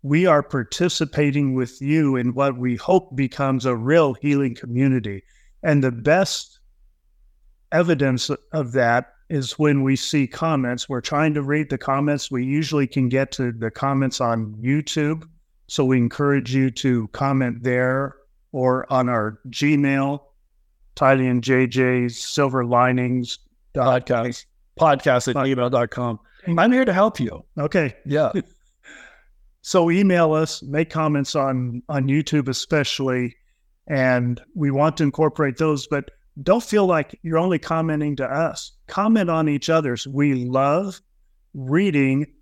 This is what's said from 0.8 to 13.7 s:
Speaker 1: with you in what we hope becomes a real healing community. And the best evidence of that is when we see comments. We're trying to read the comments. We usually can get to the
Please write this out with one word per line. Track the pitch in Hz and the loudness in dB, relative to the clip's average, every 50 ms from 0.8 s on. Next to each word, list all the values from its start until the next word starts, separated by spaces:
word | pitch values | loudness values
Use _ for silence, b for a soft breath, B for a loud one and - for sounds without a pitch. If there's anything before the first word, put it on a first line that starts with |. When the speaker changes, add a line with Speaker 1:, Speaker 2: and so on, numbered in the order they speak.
| 175 180 - - 160 135 - 147 151 143 135 147 143 135 131 | 0 0 0 -2 -4 -2 0 0 0 2 2 0 0 0 0
Speaker 1:
with | 131 127 117 - - | -2 -4 -4 -8 -8
you | 135 139 151 160 156 139 135 | -2 0 2 2 2 2 2
in | 127 120 127 123 | 0 0 -2 0
what | 127 139 139 127 | 0 0 0 0
we | 123 123 127 120 | -2 -2 -2 -2
hope | 113 - - 185 185 185 - 131 | -2 0 4 2 2 2 0 -4
becomes | 127 139 123 - - 143 135 135 131 117 | -4 -4 -4 -2 -4 -2 0 0 0 0
a | 131 123 | -2 -2
real | 113 113 127 156 170 160 139 127 | -2 0 4 4 4 4 4 0
healing | - - 147 143 139 139 131 117 | -2 0 0 2 2 0 -2 -4
community. | - - 120 120 123 135 135 131 127 104 107 98 95 _ _ _ _ _ _ _ _ | -8 -10 -6 -2 2 2 2 2 0 -2 -6 -10 -12 _ _ _ _ _ _ _ _
And | - 170 151 143 131 | 0 2 2 4 2
the | 131 | 0
best | 120 117 107 147 156 185 190 - - - - - _ _ _ _ _ _ _ _ _ _ _ _ _ _ _ _ _ _ _ - _ _ _ _ - | -2 0 2 2 4 4 2 0 -4 -10 -10 -14 _ _ _ _ _ _ _ _ _ _ _ _ _ _ _ _ _ _ _ -20 _ _ _ _ 0
evidence | 160 180 170 165 131 139 135 127 117 - - 147 - _ _ - | 2 2 2 2 2 2 0 0 -2 -2 -4 -6 -8 _ _ -4
of | 156 139 120 120 | -4 -4 -2 0
that | 131 120 117 117 127 123 _ _ _ _ _ | 2 2 4 2 2 0 _ _ _ _ _
is | 165 143 131 123 - - | -4 -4 -4 -4 -2 0
when | 151 147 143 139 135 | 2 2 4 2 2
we | 135 135 | 2 0
see | 131 - - - 151 135 | 0 -2 -2 0 0 0
comments. | 120 - - 165 160 156 139 127 120 123 120 - | -2 -4 -4 -2 -2 0 0 -2 -4 -4 -6 -8
We're | - 139 123 | -6 -8 -6
trying | - - 151 147 156 156 151 | -6 -4 -2 0 0 0 0
to | 147 | -2
read | 139 135 147 151 151 - | -2 -2 -2 -2 -2 -4
the | 139 | -6
comments. | 123 - - 135 135 143 147 147 135 - - | -6 -2 -2 -2 0 0 0 -2 -2 -4 -6
We | 139 123 127 | -4 -4 -2
usually | 131 139 151 160 139 151 147 139 | 0 0 -2 -2 0 0 0 0
can | 127 - 139 131 123 | 0 0 -2 0 2
get | 127 131 135 - - | 2 0 -2 -2 -4
to | - 131 123 | -4 -4 -4
the | 113 113 117 110 | -4 -6 -8 -8